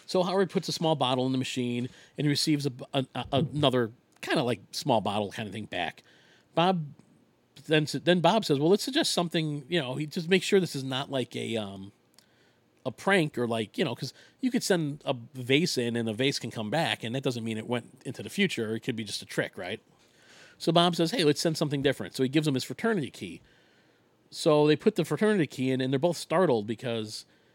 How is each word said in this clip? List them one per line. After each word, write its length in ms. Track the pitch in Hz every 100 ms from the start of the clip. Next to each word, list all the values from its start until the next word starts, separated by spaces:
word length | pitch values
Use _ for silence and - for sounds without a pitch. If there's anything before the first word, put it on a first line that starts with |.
| -
So 180 | 185
Howard 260 | 180 190 190
puts 180 | 196 -
a 40 |
small 240 | - 160 156
bottle 300 | 131 131 131
in 60 |
the 60 | 131
machine, 520 | 123 - 123 120 123 - - -
and 80 | 147
he 40 |
receives 360 | 139 - 147 143
a, 60 | 127 -
a, 120 | 139 131 131
a, 100 | 120
another 600 | 139 131 147 143 127 113 - _ _
kinda, 220 | - 330
like, 180 | 123 110 -
small 280 | - 151 117
bottle 320 | 101 101 101
kinda 200 | 90 110
thing 140 | 98 101
back. 380 | 95 82 - _ _ _ _ _
Bob 320 | - 175 185 147 - _ _ _ _ _ - -
then 160 | 156
s-, 120 | 151 139
then 160 | 117 180
Bob 240 | 165 226
says, 160 | - 139
"Well, 100 | 156
let's 140 | 202
suggest 300 | - 269 320
something," 500 | - 175 175 156 147 131
you 100 | 170
know, 160 | 127 131
he 100 | 151
just 220 | 190 165
makes 180 | 185 -
sure 140 | 196
this 160 | 170 143
is 80 |
not, 260 | 131 131 139
like, 260 | 135 123 120
a, 220 | 113 113
um, 340 | 101 98 98 - _ _ _ _ _ _ _ _ -
a 60 |
prank 460 | - - 196 151 -
or, 100 | 120
like, 300 | 113 113 -
you 80 | 165
know, 100 | 120
'cause 180 | 135 - - _
you 100 | 254
could 120 | 240
send 380 | - 180 151 151 -
a 100 | 131 117
vase 440 | 131 123 139 175 -
in 180 | 120 117
and 140 | 113
a 40 |
vase 260 | 107 135 139
can 120 | 120
come 180 | 117 107
back, 340 | 143 151 110
and 120 | 117 127
that 80 |
doesn't 200 | 135 120
mean 140 | 113 110
it 100 | 107
went 340 | 120 - - -
into 160 | -
the 80 | 104
future. 460 | - 196 - 110 110
It 60 |
could 140 | - 113
be 80 |
just 180 | 104 -
a 40 | -
trick, 320 | - 123 -
right? 220 | 92 110 _ _ _ _ _ - - _
So 140 | -
Bob 240 | 165 175 170
says, 160 | 170
"Hey, 120 | 254
let's 180 | 151 143
send 160 | 170 160
something 240 | 151 143
different." 340 | 139 127 92 -
So 80 |
he 60 | 131
gives 180 | 143 156
him 60 |
his 100 | 131
fraternity 460 | - 131 226 214 120
key. 320 | - 98 82 - _ _ _ _ _ _ _ _
So 380 | - - 151 151
they 80 | 151
put 200 | - -
the 100 | 160
fraternity 420 | 151 208 214 147
key 240 | - 131
in, 100 | 131
and 100 | 131
they're 80 | 135
both 180 | 170 165
startled 500 | - 160 185 120 107
because 580 | 113 127 117 107 - - _ _